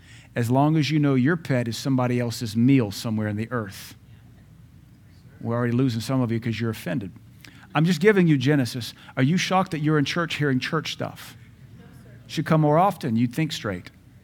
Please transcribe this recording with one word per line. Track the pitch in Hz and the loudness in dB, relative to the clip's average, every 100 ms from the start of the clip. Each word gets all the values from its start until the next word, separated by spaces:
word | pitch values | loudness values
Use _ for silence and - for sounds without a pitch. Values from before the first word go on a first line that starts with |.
| - - - - | -20 -20 -8 -4
as | 117 | 0
long | 131 147 156 | 2 4 2
as | 135 | 2
you | 156 | 2
know | 143 131 | 2 2
your | 127 175 | 2 0
pet | - 127 117 | -2 -2 -2
is | 107 | -4
somebody | 143 131 123 123 | -2 0 0 0
else's | 120 113 113 110 | -2 -6 -4 2
meal | 123 135 104 | 6 6 4
somewhere | 98 120 110 107 | -4 -4 -2 -2
in | 104 | -4
the | 113 | -4
earth. | 123 101 - - - - - - - - - - - - - - - - - | -6 -6 -12 -18 -20 -20 -20 -20 -20 -20 -20 -20 -20 -20 -20 -20 -20 -20 -10
We're | 113 117 | -4 -2
already | 120 | 0
losing | 120 135 113 | 2 0 -2
some | 107 131 | -2 -2
of | 120 | 0
you | 113 | -2
'cause | 117 104 | -4 -4
you're | 117 | -4
offended. | 110 180 151 92 - - - - - - | -6 -6 -6 -8 -14 -20 -20 -20 -20 -4
I'm | 147 | 0
just | 165 156 | 0 2
giving | 208 202 170 | 4 4 4
you | 143 | 4
Genesis. | 127 147 120 131 113 - - - | 4 2 0 -4 -10 -14 -8 0
Are | |
you | 131 180 | 2 2
shocked | - 190 185 | 0 0 0
that | 151 | -2
you're | 151 151 | 0 2
in | |
church | 139 175 165 - | 2 -2 -4 -2
hearing | 143 127 | 0 0
church | - 160 156 | -2 -4 -4
stuff? | - - - - - - - - - - - - - - | -8 -10 -10 -18 -20 -20 -20 -20 -20 -20 -20 -20 -20 -10
Should | - - | -4 2
come | 160 | 4
more | 151 151 | 4 4
often. | 196 - 147 | 4 0 -2
You'd | 113 120 | 0 0
think | 156 160 | 0 -4
straight. | 160 110 90 - - - - | -4 -6 -8 -10 -20 -20 -20